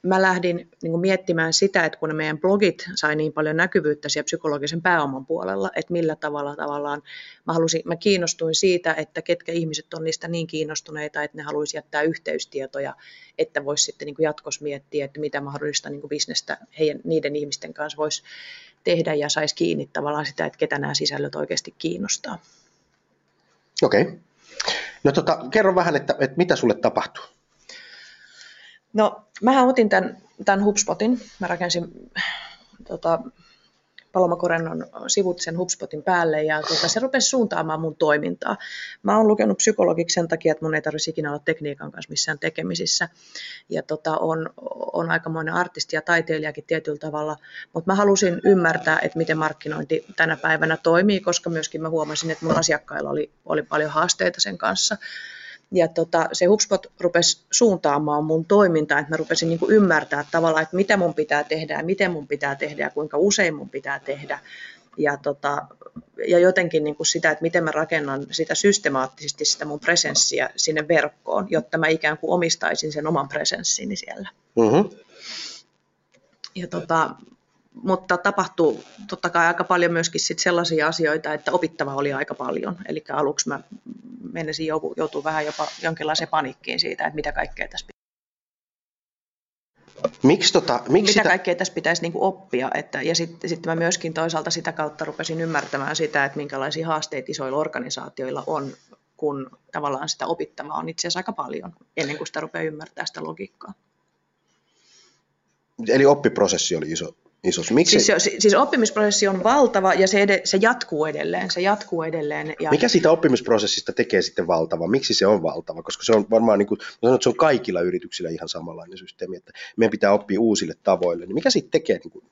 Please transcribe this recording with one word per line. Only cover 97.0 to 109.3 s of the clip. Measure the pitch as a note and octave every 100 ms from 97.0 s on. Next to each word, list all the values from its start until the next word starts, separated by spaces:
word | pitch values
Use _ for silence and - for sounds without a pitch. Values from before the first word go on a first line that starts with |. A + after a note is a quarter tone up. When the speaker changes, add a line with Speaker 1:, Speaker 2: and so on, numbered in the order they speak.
| D#3 C#3+ B2+
Speaker 1:
isoilla | C#3 C3 C#3
organisaatioilla | D#3 - B2 - - - C3 C#3 -
on, | D#3 C#3 - _ _ _ _
kun | D3+ C#3 C3 _ _
tavallaan | - D3 C3+ D3+
sitä | - -
opittavaa | E3 D3+ - D3 D#3
on | E3
itse | E3 F3
asiassa | E3+
aika | F#3+
paljon, | G3+ D3 - F3+ - _ -
ennen | C#3+ D3+
kuin | D#3+
sitä | D#3+
rupeaa | D#3 E3
ymmärtää | D#3+ D3+ D#3+ - -
sitä | -
logiikkaa. | D#3 E3 F#3+ _ - - _ _ _ _ _ _ _ _ _ _ _ _ _ _ _ _ _ _ _ - A2+
Speaker 2:
Eli | C3+ C#3
oppiprosessi | C#3+ A2+ - G2 F2 - E2
oli | D#2
iso, | E2 D#2 _ _ _
iso. | F#2+ F2 E2
Miksi | B2 F3
Speaker 1:
Siis | A3 -
se, | F3+
si-, | - -
siis | G#3+
oppimisprosessi | G3+ D4 C#4+ G#3+ G#3+ G#3 G3+
on | G3